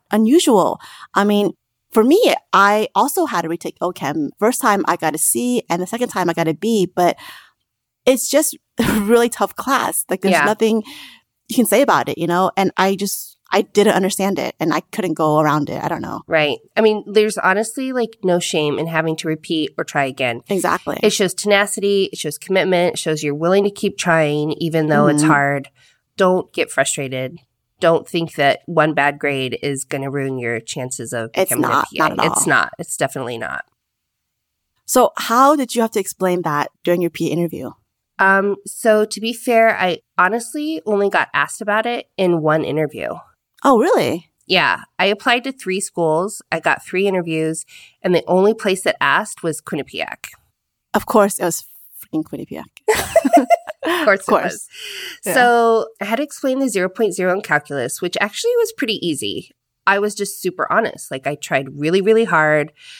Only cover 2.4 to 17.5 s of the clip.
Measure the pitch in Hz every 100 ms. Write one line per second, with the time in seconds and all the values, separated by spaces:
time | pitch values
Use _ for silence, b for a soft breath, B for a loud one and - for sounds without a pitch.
2.4 | - 185 202 214 - 196 262 - 302 185
3.4 | 165 170 - - 180 - 143 147 143 -
4.4 | 214 - 240 202 - 175 160 147 - 233
5.4 | 247 247 - 175 180 247 247 190 175 170
6.4 | 165 156 220 220 180 - 175 - B B
7.4 | B B _ _ _ _ - 262 - 277
8.4 | - - _ - 226 214 202 233 240 -
9.4 | 202 - - 269 - - - 190 196 165
10.4 | 143 220 220 220 - B B B B _
11.4 | - - 214 208 277 156 120 - 170 175
12.4 | 190 - 190 - 190 196 202 - - _
13.4 | - 196 202 202 208 180 208 - 190 185
14.4 | - - 160 156 - - - 160 156 151
15.4 | 151 147 147 - - 170 - - - 160
16.4 | 147 120 _ - 220 214 - 208 214 202
17.4 | 185